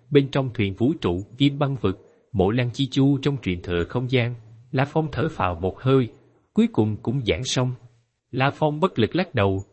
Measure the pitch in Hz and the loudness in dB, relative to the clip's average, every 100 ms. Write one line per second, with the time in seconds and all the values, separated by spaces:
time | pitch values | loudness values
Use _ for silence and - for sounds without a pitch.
0 | - 147 135 143 131 110 98 95 117 170 | 0 2 2 0 -2 -2 -2 0 0 0
1 | 95 87 101 - 139 139 139 139 101 95 | -2 -2 -6 0 0 2 -2 0 -2 -2
2 | - _ _ 101 92 120 123 113 135 139 | -8 _ _ 0 2 2 -2 -2 -2 2
3 | 135 139 143 135 98 87 - 87 85 - | 2 2 0 -4 -4 -4 -2 -2 -2 -4
4 | 127 127 120 120 - - - 131 139 160 | -2 0 0 -6 -14 -20 -6 -4 -2 -2
5 | 160 139 139 - 92 85 92 - 131 135 | -2 -2 -4 -2 -2 -2 -4 -2 2 2
6 | 117 - _ _ _ - 226 - 110 104 | 2 -6 _ _ _ 0 2 2 0 -2
7 | - 135 107 80 131 135 127 123 - _ | -4 -2 -2 -2 -2 -2 -2 -4 -14 _
8 | _ _ _ 131 135 - 156 151 185 - | _ _ _ -2 -2 0 -2 0 -2 2
9 | 107 160 185 117 98 95 - | 0 0 -2 2 2 0 -4